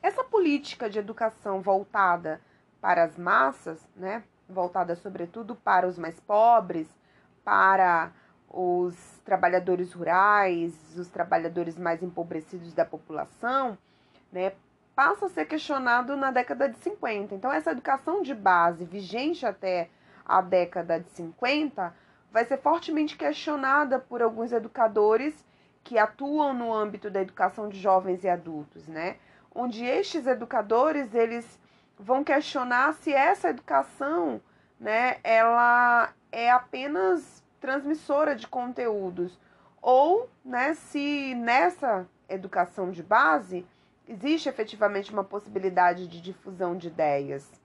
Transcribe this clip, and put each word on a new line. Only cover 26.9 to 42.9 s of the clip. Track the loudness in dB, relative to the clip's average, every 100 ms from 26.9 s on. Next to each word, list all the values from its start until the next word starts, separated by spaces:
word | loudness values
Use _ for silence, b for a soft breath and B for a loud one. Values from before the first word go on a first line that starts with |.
| -6 -6
da | -4
educação | -4 -2 -2 -2 -10
de | -4
jovens | 2 2 2 -4 -2
e |
adultos, | -2 -4 -12 -12 -18 -14
né? | -8 -8 -8 b b b
Onde | -8 -6 -6 -2
estes | -2 -2 -4 -2
educadores, | -2 -2 -4 0 2 4 0 -2
eles | 0 0 -2 -10 _ b b b _
vão | -2 -2 2
questionar | 0 0 -6 -2 2 2 0
se | 0
essa | 2 4 2 0
educação, | -4 0 0 0 -6 -4 -2 -2 -4 b b b _
né, | -2 0 0 -2
ela | 2 4 6 6 6 6 6 4 2 _ _
é | -2 4
apenas | 4 2 -8 -6 -2 0 0 -2 -20 _ _
transmissora | -6 -4 -2 -6 0 0 2 -2
de | -6
conteúdos, | -8 -8 -4 -4 -2 -6 -6 -8 -8 b b b b
ou, | 4 6 6 4 0 _
né, | -8 -2 -2
se | -2 -6 -6 -4 -4 -4 -4
nessa | 2 2 2 0 -2 -2 -4 _ _
educação | -10 -6 -2 -2 -2 -8